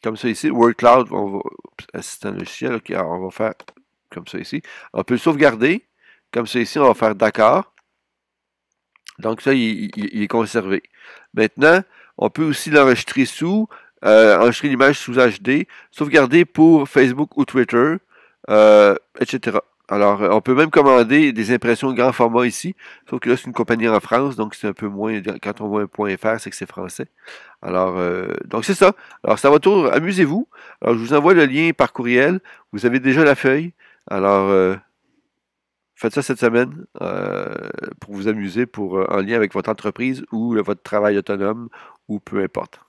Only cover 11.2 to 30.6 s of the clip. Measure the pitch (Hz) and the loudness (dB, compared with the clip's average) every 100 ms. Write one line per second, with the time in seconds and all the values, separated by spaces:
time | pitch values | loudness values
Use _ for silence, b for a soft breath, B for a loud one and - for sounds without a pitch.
11.2 | b - 110 - 147 180 190 b b - | b -2 -2 4 4 4 2 b b -6
12.2 | 104 - 160 135 - 147 135 120 - 131 | -4 -2 -4 -4 2 4 6 4 -2 -2
13.2 | 127 - 165 208 220 B B _ - 110 | -2 -2 -2 -2 -4 B B _ 4 6
14.2 | 110 92 117 117 147 127 135 139 - 123 | 8 6 4 2 -4 2 2 2 -4 0
15.2 | 123 98 101 143 - B B - 147 156 | 0 0 -4 -2 -4 B B -10 0 2
16.2 | 127 165 175 - 160 160 139 139 131 127 | 4 2 2 4 6 6 4 2 2 2
17.2 | 151 - 135 131 117 120 143 170 _ b | -6 -4 -2 0 0 2 0 -2 _ b
18.2 | b b - 107 107 104 104 98 _ - | b b 0 6 8 8 6 4 _ -8
19.2 | 123 131 117 101 _ _ _ 101 104 101 | -6 -4 -4 -4 _ _ _ 0 0 2
20.2 | 101 107 127 131 156 165 139 127 113 143 | 0 0 2 0 2 4 6 4 4 2
21.2 | 147 113 107 123 117 117 135 120 127 120 | 2 -2 -2 -2 0 -2 -2 0 -2 0
22.2 | 117 117 123 - 170 - B B _ 127 | 0 2 -2 -4 -12 -12 B B _ -8
23.2 | 123 123 - 120 113 113 113 107 - 120 | -2 -4 -4 -6 -4 -2 0 0 0 -2
24.2 | 139 113 107 - 107 95 107 101 107 110 | -2 -6 -10 -8 -10 -8 -10 -6 -6 -6
25.2 | 95 90 101 104 104 104 101 - 104 92 | -8 -10 -10 -10 -6 -6 -6 -6 -6 -4
26.2 | 110 113 - - 92 - 92 - - B | -4 -4 -10 -14 -16 -14 -14 -12 -16 B
27.2 | B B B B - 90 92 90 90 92 | B B B B -6 -2 -2 -2 -4 -6
28.2 | - - - 113 113 190 196 - B B | -8 -10 -8 -8 -6 2 2 2 B B
29.2 | - 107 139 147 190 202 139 139 170 190 | -4 0 4 4 4 2 2 0 -2 0
30.2 | 156 180 277 B | 0 0 -6 B